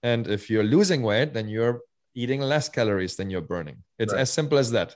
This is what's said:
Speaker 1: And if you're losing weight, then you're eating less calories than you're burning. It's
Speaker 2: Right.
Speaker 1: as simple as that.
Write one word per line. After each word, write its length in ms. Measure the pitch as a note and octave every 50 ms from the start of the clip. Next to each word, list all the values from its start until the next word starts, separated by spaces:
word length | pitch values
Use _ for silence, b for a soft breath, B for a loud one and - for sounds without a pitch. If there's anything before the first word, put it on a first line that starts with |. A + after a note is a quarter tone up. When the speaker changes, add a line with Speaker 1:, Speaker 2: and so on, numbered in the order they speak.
| -
Speaker 1:
And 240 | A#2+ A#2+ A#2 A#2
if 220 | - G#2 G2+ - -
you're 160 | A2+ A2 G#2
losing 360 | G#2+ C3 F3 G#3 F#3 F3+ C#3
weight, 320 | A#2+ A2 G#2 A2+ C#3 D#3 C#3
then 140 | A2+ A2
you're 340 | G#2+ G#2+ A2 A#2 A#2+ B2 A#2+ - _ _ _ _ _ _ B2+
eating 200 | A#2+ B2 C3+ C#3 C#3 C3+ D3
less 140 | D3+ C3+ - -
calories 380 | C3 A#2 G#2+ G2+ F#2+ F#2 F2+ -
than 140 | - G2 F#2+
you're 180 | F#2 F2+ E2 D2 F2+
burning. 240 | F2 E2 D2 - - - _ _ _
It's 120 | A2+ G#2+ -
Speaker 2:
Right. 80 | C3 C3+
Speaker 1:
as 60 | B2+ -
simple 200 | - D#3 C#3+ D3 C#3 C3+
as 60 | A#2 A#2
that. 140 | G#2+ F2 - -